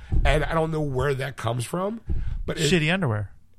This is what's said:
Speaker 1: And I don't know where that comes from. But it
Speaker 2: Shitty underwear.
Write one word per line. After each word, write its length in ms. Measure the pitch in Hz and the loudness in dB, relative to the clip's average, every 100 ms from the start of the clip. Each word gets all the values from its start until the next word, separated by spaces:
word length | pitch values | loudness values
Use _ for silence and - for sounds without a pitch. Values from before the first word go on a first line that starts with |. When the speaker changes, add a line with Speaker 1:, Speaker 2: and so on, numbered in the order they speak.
| - - 139 | 0 4 4
Speaker 1:
And 180 | 147 | 4
I 80 | 139 | 2
don't 180 | 165 160 | 0 0
know 120 | 156 | 0
where 320 | 147 127 139 | -2 0 0
that 220 | 131 139 123 | 0 -4 -4
comes 260 | 113 123 | -2 -2
from. 360 | 120 175 190 226 - - - - | -2 -4 -4 -6 -2 -2 0 -4
But 140 | - 160 | -4 0
it 120 | 165 | 2
Speaker 2:
Shitty 220 | 180 151 | 2 2
underwear. 380 | 190 156 107 101 - - | 2 0 -2 -4 -12 -20